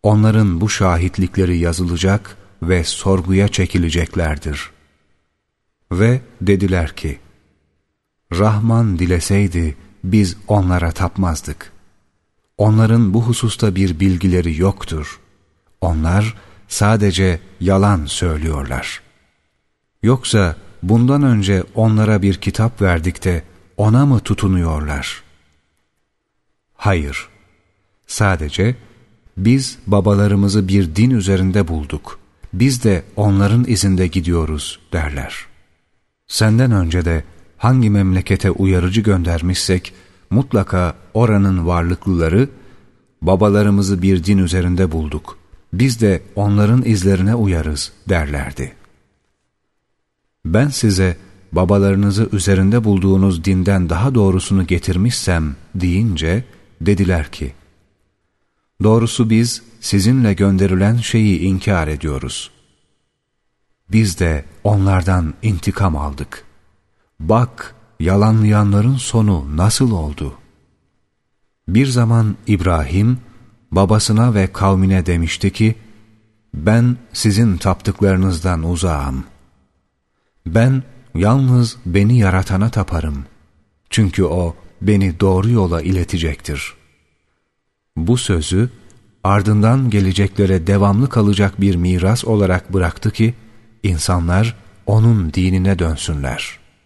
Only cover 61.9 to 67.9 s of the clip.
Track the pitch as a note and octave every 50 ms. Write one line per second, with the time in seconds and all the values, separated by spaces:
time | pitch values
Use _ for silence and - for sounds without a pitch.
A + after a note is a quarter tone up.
61.9 | D2+ C#2+ D#2+ D#2 C#2 C2+ C#2+ B1+ - - - - _ _ _ _ _ _ _ _
62.9 | _ _ _ _ _ _ _ _ _ _ _ _ _ _ _ _ _ _ _ _
63.9 | F2+ A2 A2 G2 F2 - F2+ E2 D#2 C#2+ C#2 - - - - G#2 G#2+ G2 F#2+ G2
64.9 | F#2+ F#2 E2+ F2 F#2 F2+ E2 D#2 - - - A2 G2 E2+ - - - - G#2 F#2
65.9 | D#2 C#2 D2 D2 C#2 C#2 C#2+ - - - - - _ _ _ _ _ _ _ _
66.9 | _ _ _ _ _ _ D#2+ D#2+ G#2+ A#2 B2 B2 - - - - - - _ _